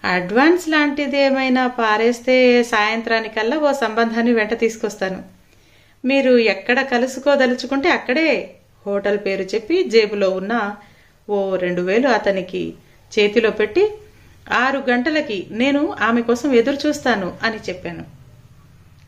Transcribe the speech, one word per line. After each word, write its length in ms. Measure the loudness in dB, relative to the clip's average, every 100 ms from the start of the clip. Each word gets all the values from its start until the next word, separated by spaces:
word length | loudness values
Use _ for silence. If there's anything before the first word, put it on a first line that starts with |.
"అడ్వాన్స్ 640 | 0 -2 0 2 4 2 0
లాంటిది 500 | 0 0 -2 -2 2
ఏమైనా 480 | 2 2 0 0 0
పారేస్తే 960 | 0 0 2 2 0 2 4 6 4
సాయంత్రానికల్లా 920 | 2 0 0 -2 -2 -2 -2 -4 -2 0
ఓ 140 | 0
సంబంధాన్ని 640 | 0 -2 0 0 0 2
వెంట 260 | 2 0 0
తీసుకొస్తాను. 640 | -2 -2 -8 -4 -6 -6 -12 -20 _ _ _ _ _ _ 0
మీరు 320 | 2 6 6
ఎక్కడ 440 | 4 0 0 0
కలుసుకోదలుచుకుంటే 1080 | 0 -2 -2 -2 0 2 2 0 -4 -2 0
అక్కడే," 640 | 0 0 0 2 0 -4 -16 _ _ -6
హోటల్ 320 | -4 -2 -2
పేరు 260 | -2 -6
చెప్పి 400 | -4 -6 -2 -2
జేబులో 460 | 2 2 2 0 0
ఉన్న 460 | 0 -2 -2 -4 -8 -16 _ _ _ -6
ఓ 260 | -2 -2 -2
రెండు 260 | -2 -2
వేలు 260 | 0 0 2
అతనికి 680 | 0 0 -2 -4 -8 -8 -10 _ _ _ 0
చేతిలో 320 | 2 2 0
పెట్టి, 460 | 0 -2 2 0 -2 -18 -20 -20 -20 -4
"ఆరు 320 | 0 0 -2 0
గంటలకి 580 | 0 0 -2 -4 -8 -8
నేను 400 | -2 0 0 -2
ఆమె 300 | -2 0 0
కోసం 340 | 0 -2 2 2
ఎదురు 320 | 2 0 -2
చూస్తాను," 500 | -2 -2 -2 -4 -4
అని 140 | -6 -6
చెప్పాను. 480 | -10 -10 -10 -12 -16 -20 -20 -20 -20 -20 -20 -20 -20 -20